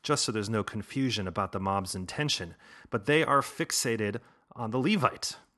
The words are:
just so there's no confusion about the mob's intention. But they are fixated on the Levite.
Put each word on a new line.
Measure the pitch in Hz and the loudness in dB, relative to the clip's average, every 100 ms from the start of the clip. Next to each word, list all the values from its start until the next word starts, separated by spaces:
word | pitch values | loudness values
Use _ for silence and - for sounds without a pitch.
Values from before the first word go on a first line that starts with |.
just | - 143 - | 0 0 2
so | |
there's | 110 101 | 0 0
no | 110 | 0
confusion | 98 110 - 135 135 107 92 | -2 -6 -6 -2 0 0 -2
about | 90 95 | -2 -2
the | 98 | -2
mob's | 98 98 92 95 | 0 0 -2 -6
intention. | 90 - 147 - 85 - - - - | -6 -4 -2 -2 -4 -12 -20 -20 -6
But | 117 117 | -2 4
they | 151 | 4
are | 156 139 | 6 2
fixated | - - 160 - 127 113 104 113 - _ _ - | 2 -4 -2 0 0 0 0 -2 -10 _ _ -8
on | 113 | -2
the | 127 | 0
Levite. | 139 208 123 - - - _ | 2 4 2 0 -8 -10 _